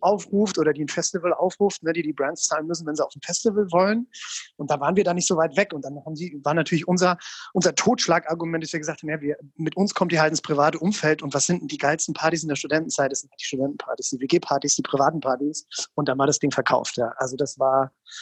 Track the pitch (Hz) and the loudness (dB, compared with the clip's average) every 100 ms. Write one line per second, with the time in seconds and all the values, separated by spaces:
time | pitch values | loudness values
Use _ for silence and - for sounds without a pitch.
0 | 175 208 - 202 208 165 156 147 147 - | 2 2 0 2 2 2 2 2 -2 -4
1 | - 180 175 151 180 - 202 - 160 165 | -4 -2 -2 0 0 2 0 0 -2 -2
2 | 151 143 139 170 - 156 160 170 151 151 | -2 -2 -4 -2 -2 -2 -4 -4 -4 -2
3 | - 139 - 180 233 202 190 170 196 220 | -4 -6 -8 -2 0 2 2 4 4 2
4 | 247 - - - - - 143 143 165 190 | -4 -12 -12 -12 -14 -8 -2 0 2 2
5 | 175 175 - 165 160 190 202 151 131 143 | 2 2 2 2 2 2 0 -4 -10 -12
6 | 156 156 175 143 143 160 151 165 175 180 | -10 -8 -8 -4 0 0 2 0 2 4
7 | 180 175 - - - 190 165 - 214 247 | 4 2 -6 -16 -4 2 2 4 2 2
8 | - 165 151 170 165 165 156 165 151 151 | 2 2 2 -4 -2 -4 -4 -6 -6 -8
9 | 151 156 143 - 143 - 156 185 208 - | -6 -4 -4 -4 -10 -6 -4 0 0 2
10 | 175 165 156 156 - 143 151 165 175 208 | 2 4 2 0 0 2 4 2 -2 2
11 | 151 156 143 143 - 175 143 147 143 160 | 2 2 0 -2 2 0 -2 -2 0 0
12 | - - 160 165 156 139 139 156 165 - | -2 -2 0 0 -2 -4 0 0 0 0
13 | 135 139 - - - 131 139 147 - - | 0 -2 -10 -12 -6 -2 -2 -4 -8 -6
14 | - 127 131 170 - 139 143 - 131 139 | -4 -4 0 0 2 0 2 0 0 2
15 | 139 160 135 127 147 156 - - - - | 4 2 0 0 -2 -4 -10 -8 -6 -2
16 | 143 131 139 139 143 135 - 127 - - | 0 2 2 2 2 0 2 0 0 -2
17 | 117 - 131 131 139 - 135 135 131 - | -4 -2 -4 -2 -6 0 2 4 0 -6
18 | - - | -20 -20